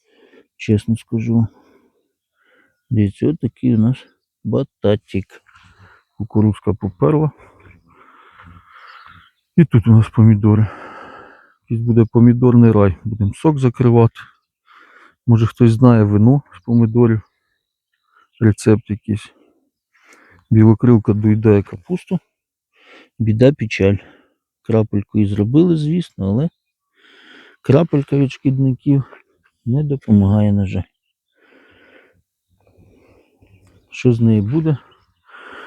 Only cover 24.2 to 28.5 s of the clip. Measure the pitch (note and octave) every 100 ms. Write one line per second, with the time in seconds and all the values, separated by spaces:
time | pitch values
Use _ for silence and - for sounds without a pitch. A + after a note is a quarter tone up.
24.2 | _ _ _ _ - A2 A2 G2+ - A2
25.2 | G2+ G2+ G#2 C#3 F3+ D#3+ D3 F3 E3 -
26.2 | F#2+ G#2+ E3 _ _ _ _ _ _ _
27.2 | _ - - _ - C#3 E3+ D3 C#3 C#3
28.2 | C3+ - C#3